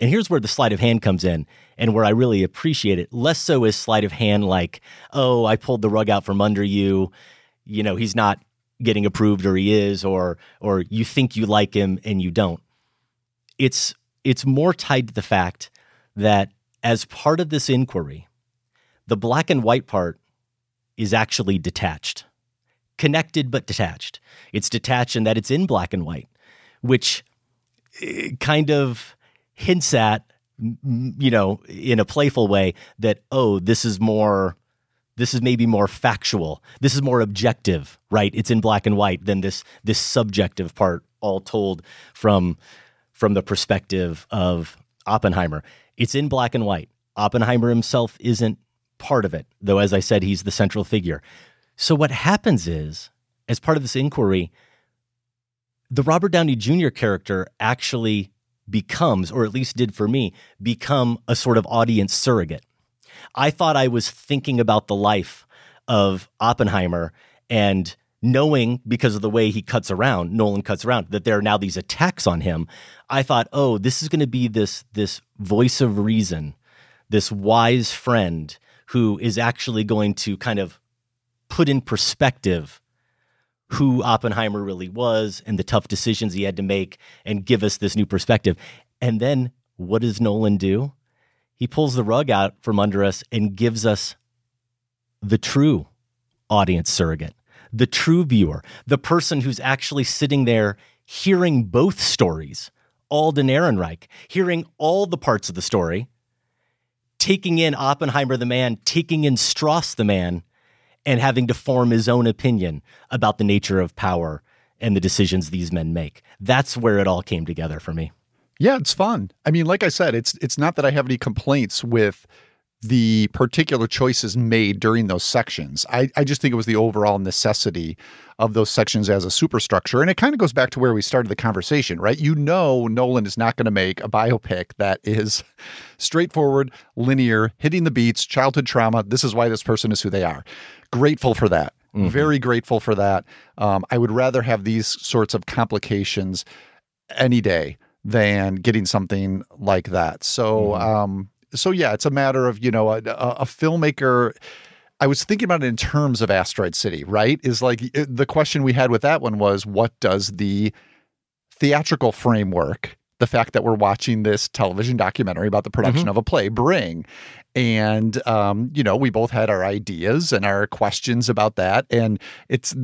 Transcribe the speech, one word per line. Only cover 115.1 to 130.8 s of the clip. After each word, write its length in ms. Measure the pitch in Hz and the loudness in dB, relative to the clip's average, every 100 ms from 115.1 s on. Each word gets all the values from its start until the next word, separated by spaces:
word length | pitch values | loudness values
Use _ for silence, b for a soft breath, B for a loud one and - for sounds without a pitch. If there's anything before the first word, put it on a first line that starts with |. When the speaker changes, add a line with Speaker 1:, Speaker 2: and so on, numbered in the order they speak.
| - 92 92 78 | 2 2 0 -2
Speaker 1:
these 220 | 90 85 | -6 -4
men 200 | 85 80 | -4 -4
make. 300 | 82 76 - b b | -4 -6 -12 b b
That's 380 | 101 127 135 123 | 0 2 0 -2
where 220 | 117 101 | 2 2
it 80 | 98 | 2
all 140 | 90 | 0
came 220 | - 87 82 | -2 -4 -4
together 340 | 80 80 78 | -6 -6 -8
for 120 | - | -8
me. 200 | 82 78 - _ _ _ - | -8 -8 -12 _ _ _ 0
Speaker 2:
Yeah, 160 | 185 262 | 2 2
it's 160 | 147 | -2
fun. 380 | - 202 226 98 - - | -2 -2 -2 -6 -6 0
I 40 | |
mean, 160 | 165 160 | 0 2
like 160 | 190 | 0
I 60 | 185 | 0
said, 260 | - 170 | 0 0
it's, 200 | 117 - - | 0 -4 -6
it's 160 | 131 - | -6 -2
not 180 | 156 165 | -2 2
that 80 | |
I 60 | 139 | 2
have 160 | 143 131 | 2 0
any 100 | 123 | -2
complaints 640 | - 101 - 139 107 - | -4 -4 0 0 0 -4
with 440 | 120 117 104 - _ b b b b _ | 0 2 2 0 _ b b b b _
the 460 | 107 127 113 110 107 | 0 4 4 4 2
particular 560 | - 127 - 156 127 113 | 2 0 0 0 0 -2
choices 480 | - 131 123 110 110 | 0 0 0 -2 -2
made 420 | 117 113 104 98 | 2 2 2 2
during 300 | 107 117 104 | 2 2 2
those 160 | 87 | -2
sections. 600 | - 127 - - 71 69 - | 0 -2 -2 -6 -8 -8 -4
I, 200 | 123 135 - | 0 0 0
I 60 | |
just 180 | 143 143 | 0 0
think 120 | 143 | 0
it 40 | 117 | 0
was 100 | 110 | 0
the 100 | 110 | 2
overall 420 | 113 107 104 98 | 2 2 2 2
necessity 800 | 95 - 110 104 107 87 80 - B B B - | -2 -2 0 0 -2 -4 -6 -8 B B B -4
of 160 | 113 | 0
those 160 | 107 107 | 2 0
sections 400 | - 107 110 104 | 0 0 0 2
as 140 | 98 | 2
a 80 | 92 | 0
superstructure. 680 | - 160 113 - 95 - 127 | 0 0 0 0 0 0 0
And 80 | 165 | 2
it 80 | 185 | 2
kind 160 | 262 | 0
of 60 | 285 | 2
goes 140 | 160 | 0
back 180 | 123 127 | 2 0
to 100 | 131 | 2